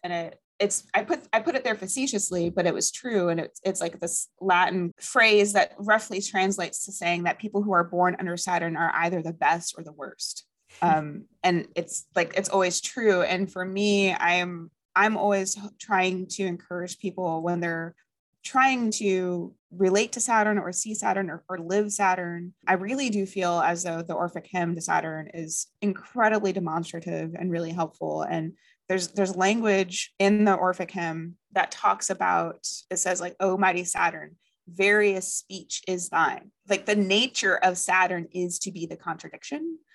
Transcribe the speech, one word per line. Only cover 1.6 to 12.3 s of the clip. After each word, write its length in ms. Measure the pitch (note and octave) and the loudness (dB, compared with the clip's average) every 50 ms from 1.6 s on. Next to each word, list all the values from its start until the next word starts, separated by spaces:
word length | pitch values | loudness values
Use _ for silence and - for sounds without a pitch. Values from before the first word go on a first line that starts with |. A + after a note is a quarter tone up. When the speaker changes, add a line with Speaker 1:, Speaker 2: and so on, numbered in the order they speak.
Speaker 1:
there 120 | C4 A#3+ G#3+ | 0 -2 -2
facetiously, 720 | G#3 F#3+ G3 - C4 C4 C4+ - G3+ - - F3+ F3+ E3+ F3 | -2 -4 -6 -4 -2 -2 -2 -2 -2 -2 -2 -2 0 0 0
but 160 | F3 G3 F3 | 0 2 2
it 80 | E3+ | 2
was 180 | - - - - | 2 2 -2 -2
true. 380 | - - - B3+ A3+ G3 F3 F3 | -4 -4 -6 -2 0 2 2 2
And 100 | E3+ E3 | 0 0
it's, 220 | - - - - - | -2 -6 -8 -6 -4
it's 180 | G3 F#3+ - | -4 -2 -2
like 180 | E3+ E3+ E3 - | -4 -6 -6 -6
this 280 | E3+ F3 - - - - _ - | -6 -4 -4 -4 -6 -6 _ -4
Latin 520 | F#3 F#3+ F3+ F3 F3+ - F3+ F#3 F3 F3 - - | 0 4 4 4 4 4 2 0 -2 -2 -6 -8
phrase 540 | - - - B3+ A3+ A3+ G#3 G#3 G3+ G3+ | -10 -2 4 4 6 6 6 6 4 4
that 220 | G3+ G3+ - - - - | 4 2 2 2 0 -6
roughly 440 | G3+ G#3 G#3+ A3 A3 - G3+ F#3+ | 0 2 2 2 2 -2 -6 -6
translates 640 | G3 - - F#3+ F#3+ F#3+ G3 G3+ F3 D3 - - - | -6 -4 -2 0 0 0 0 -2 -4 -6 -6 -8 -10
to 60 | - | -10
saying 320 | - - F3 F3 F3 E3+ F3 | -8 -4 -2 -2 -2 0 0
that 140 | F3 - - | -2 -2 -4
people 240 | G#3+ G3+ - G3+ | -6 -4 -2 -2
who 100 | G#3 G#3 | 0 2
are 120 | F#3+ F3 F3 | 2 2 2
born 320 | F3 F3+ F3 F3+ F3+ F3 - | 2 2 2 2 2 2 0
under 180 | F#3 F3 F3 F3 | -4 -6 -4 -4
Saturn 380 | - F#3 F3 E3+ E3+ E3+ E3 | -4 -2 -2 -2 -2 -2 -2
are 160 | D#3 E3+ E3 - | 0 0 0 0
either 260 | - E3+ E3+ F#3 E3+ | 0 0 0 -2 -2
the 140 | D#3+ E3 E3 | -4 -6 -4
best 400 | E3 D3+ D3 E3 E3+ E3+ - - | 0 2 2 2 2 -2 -10 -12
or 80 | - E3 | -12 -16
the 80 | D3+ | -18
worst. 540 | D3+ D3+ C#3 C#3 - - - - - - - _ _ _ _ _ - - | -14 -14 -14 -14 -10 -10 -10 -10 -10 -12 -16 _ _ _ _ _ -8 -2
Speaker 2:
Hmm. 80 | - D#3+ | 2 2
Speaker 1:
Um, 360 | D#3 D#3 D3+ D3 D3 - - _ _ - | 2 2 0 -4 -10 -12 -14 _ _ -2
and 260 | - F3+ F3+ E3+ - - - | 0 2 2 2 -2 -4 -6
it's, 300 | E3+ E3 - - - - _ - | -6 -6 -6 -8 -10 -10 _ -2
like, 160 | F#3 E3+ E3+ | -2 -2 0